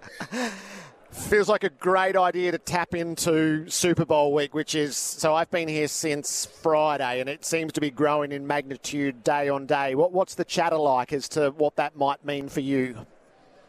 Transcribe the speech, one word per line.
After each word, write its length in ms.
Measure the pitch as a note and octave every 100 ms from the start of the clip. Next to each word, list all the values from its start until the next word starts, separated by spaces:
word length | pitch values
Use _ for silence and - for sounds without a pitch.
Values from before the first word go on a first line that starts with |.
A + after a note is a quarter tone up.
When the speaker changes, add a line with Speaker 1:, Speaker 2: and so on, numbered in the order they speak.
| - - -
Speaker 1:
<laughs> 800 | A#3 A#3 F#3+ - - - - -
Speaker 2:
Feels 360 | - - G#3 F#3+
like 160 | G#3
a 60 | F#3+
great 480 | C#3+ F3+ F#3+ F#3+ F#3+
idea 340 | F3+ F3 F3+
to 60 | E3
tap 380 | - F3 E3 F3
into 760 | E3+ E3 F3 D#3+ D#3+ D#3 E3+
Super 340 | - F3+ E3
Bowl 300 | E3 D3+ D3
week, 220 | D3 C#3+ D#3
which 180 | D3+
is, 240 | D#3 D3 B2
so 380 | - - D#3+ D#3
I've 160 | E3
been 160 | F3+ D#3+
here 200 | D#3 D3
since 600 | - D#3+ D3 C#3 - -
Friday, 720 | - E3 D3+ D3+ C#3+ B2+ B2
and 100 | C3
it 160 | D3+ -
seems 260 | E3 D#3+
to 80 | D3+
be 100 | D3
growing 400 | A#2+ D3 D3 C#3+
in 160 | C#3+ C#3
magnitude 760 | D3 C3+ C3 - D3 C#3 B2
day 240 | C3 D3 C#3+
on 200 | C#3 C3+
day. 260 | C#3+ C#3
What, 180 | C3 F3+
what's 220 | F3+ F#3
the 120 | - E3+
chatter 320 | F3+ E3+ D#3+
like 360 | D3 B2+ B2
as 160 | C#3+ -
to 220 | D#3 C#3+
what 240 | D3+ D3 -
that 200 | D3 D3+
might 300 | C#3 C#3+ C#3+
mean 240 | C#3+ C#3
for 120 | D#3
you? 440 | C3+ C3+ B2+ A#2 G#2+ - _ _ _ -